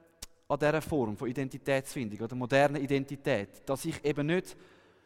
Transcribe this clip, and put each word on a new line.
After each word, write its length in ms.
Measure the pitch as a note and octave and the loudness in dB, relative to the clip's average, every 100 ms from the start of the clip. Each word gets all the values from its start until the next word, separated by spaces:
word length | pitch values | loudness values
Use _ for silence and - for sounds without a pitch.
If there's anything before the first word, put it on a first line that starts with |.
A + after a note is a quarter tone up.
| - _ - _ - | -20 _ -20 _ -4
an 100 | C#3 | 0
dieser 240 | D3 D#3 | 2 2
Form 340 | - D#3 A2+ G2+ | 0 0 0 -2
von 120 | B2+ | -4
Identitätsfindung, 920 | B2+ C3 C3+ - C3+ C3+ D3+ A2+ G#2 | -4 -4 -4 0 0 0 -6 -6 -4
an 80 | A2+ | -6
der 100 | B2+ | -4
modernen 440 | B2 C3+ C#3+ D3 | 2 6 6 4
Identität, 840 | C3+ C#3 C3+ C#3+ - A#2 G2+ - - | 0 0 0 -4 -2 0 -2 -8 -6
dass 160 | C3+ | -4
ich 200 | E3 D3 | -4 -4
eben 220 | D3 C#3+ D3 | -2 0 0
nicht 300 | F3+ - - - - _ _ | 0 -2 -10 -20 -20 _ _